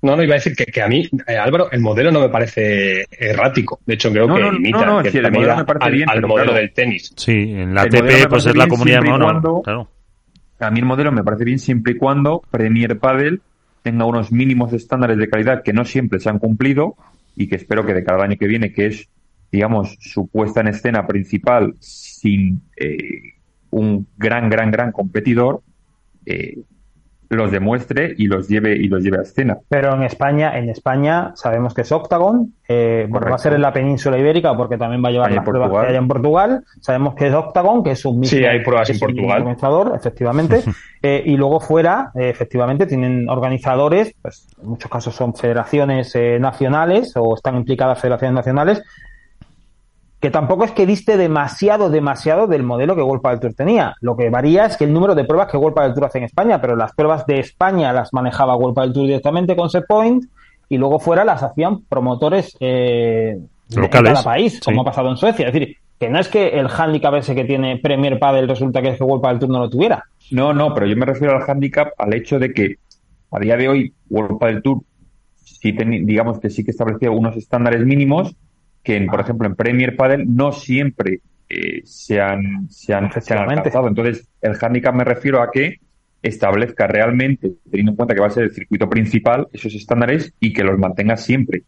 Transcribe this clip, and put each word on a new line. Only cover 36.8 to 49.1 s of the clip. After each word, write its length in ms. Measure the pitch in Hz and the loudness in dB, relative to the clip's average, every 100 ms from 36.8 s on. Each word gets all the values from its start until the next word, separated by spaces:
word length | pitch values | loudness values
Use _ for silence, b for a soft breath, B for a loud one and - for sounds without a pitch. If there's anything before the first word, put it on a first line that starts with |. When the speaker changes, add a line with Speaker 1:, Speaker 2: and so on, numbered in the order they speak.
Speaker 4:
Sabemos 320 | - 127 139 | -4 0 -2
que 140 | 135 139 | 0 0
es 40 | |
Octagon, 500 | 143 165 185 180 240 | 0 0 0 2 2
que 80 | 170 | 0
es 120 | 131 | -2
un 160 | 139 120 | -2 0
mismo, 160 | 131 139 | 2 2
Speaker 1:
Sí, 60 | |
hay 180 | 123 120 | 4 2
pruebas 280 | 120 120 110 | 2 0 0
en 60 | 107 | -2
Speaker 4:
es 40 | |
un 60 | 107 | -2
mismo 140 | 123 | -2
Speaker 1:
Portugal. 180 | 98 101 | 0 0
Speaker 4:
organizador, 520 | 120 120 139 156 208 - | 0 -2 0 2 0 -2
efectivamente. 640 | 120 - 120 135 160 226 170 | -6 -4 -2 0 2 0 0
Speaker 3:
<laughs> 60 | 98 B B | -8 B B
Speaker 4:
Eh, 160 | 143 139 170 | -2 0 0
y 100 | 139 | 2
luego 220 | 139 156 | 2 0
fuera, 540 | - 160 165 202 269 | 2 2 2 0 -4
eh, 140 | 127 123 | -4 -4
efectivamente, 580 | 120 117 123 123 143 190 | -2 -4 -2 0 0 0
tienen 420 | 135 127 127 120 | 0 0 -2 -2
organizadores, 880 | 127 131 131 139 127 147 180 220 _ | -2 -2 -2 -2 0 2 2 0 _
pues 240 | - - _ _ | -16 -16 _ _
en 60 | 110 | -12
muchos 200 | 113 - | -10 -8
casos 280 | 120 117 - | -8 -8 -4
son 180 | 123 | -6
federaciones, 800 | - 120 117 110 147 139 131 123 | -2 -2 -2 0 0 0 0 -2
eh, 240 | 120 120 120 | -2 0 2
nacionales 760 | 131 127 131 147 165 196 254 127 | 0 -2 0 0 2 0 0 -2
o 180 | 113 | 0
están 220 | 113 131 127 | 0 -2 -4
implicadas 440 | 117 131 131 123 | -2 0 0 0
federaciones 360 | 127 123 131 127 | -2 0 0 -2
nacionales, 480 | 123 135 160 208 b b b | 0 0 0 0 b b b